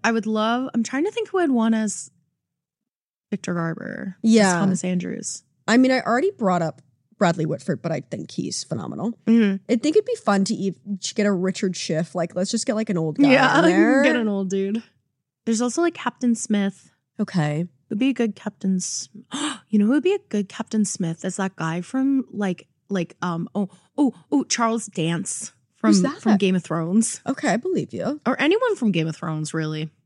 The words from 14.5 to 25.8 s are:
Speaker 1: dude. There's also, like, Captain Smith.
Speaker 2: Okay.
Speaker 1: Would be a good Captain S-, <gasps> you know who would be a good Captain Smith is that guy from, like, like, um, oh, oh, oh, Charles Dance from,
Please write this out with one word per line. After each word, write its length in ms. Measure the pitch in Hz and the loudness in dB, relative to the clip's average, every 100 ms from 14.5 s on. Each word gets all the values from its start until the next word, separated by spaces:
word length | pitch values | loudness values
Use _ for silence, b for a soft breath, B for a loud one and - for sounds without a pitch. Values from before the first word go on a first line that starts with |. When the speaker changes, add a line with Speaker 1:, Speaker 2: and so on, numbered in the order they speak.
Speaker 1:
dude. 320 | 196 196 220 - _ _ _ _ _ | -2 -2 -4 -8 _ _ _ _ _
There's 160 | - 226 | -4 -2
also, 220 | 247 226 | 0 0
like, 120 | 339 | 0
Captain 400 | 339 - - 247 | 0 -6 -2 0
Smith. 560 | 226 - 208 196 - _ _ _ - | 0 0 0 0 -4 _ _ _ -8
Speaker 2:
Okay. 460 | 208 185 151 151 175 _ - | -4 0 0 0 -4 _ -8
Speaker 1:
Would 80 | 208 | -2
be 100 | 262 | 0
a 40 | |
good 200 | 247 233 - | 0 -2 -4
Captain 400 | - - 190 185 | -10 -6 -2 -2
S-, 320 | - - - - - | -4 -8 -10 -16 -12
<gasps> 360 | 285 302 277 _ | -8 -8 -8 _
you 100 | 214 | 2
know 60 | 208 | 4
who 60 | |
would 100 | 285 | 2
be 120 | 349 | 2
a 40 | 403 - | 0 -2
good 200 | 208 196 | -6 -4
Captain 360 | - 226 220 | -8 -4 -2
Smith 400 | 208 - 170 165 | -2 -2 -4 -4
is 120 | 190 180 | -6 -4
that 200 | 190 - | -6 -4
guy 260 | 160 170 | -4 -4
from, 420 | 175 262 269 269 - | -4 -2 0 0 -2
like, 360 | - 196 175 - _ - | -4 -4 -4 -8 _ -6
like, 280 | 196 165 - | -4 -4 -6
um, 280 | 180 170 170 | -6 -4 -6
oh, 140 | 202 190 b b - | -4 -6 b b 0
oh, 160 | 277 - b | 0 0 b
oh, 120 | 285 | -2
Charles 420 | 240 - 226 226 - | -2 0 0 -2 -4
Dance 640 | - 165 170 196 - - _ _ | -4 -2 -2 -4 -8 -12 _ _
from, 140 | _ | _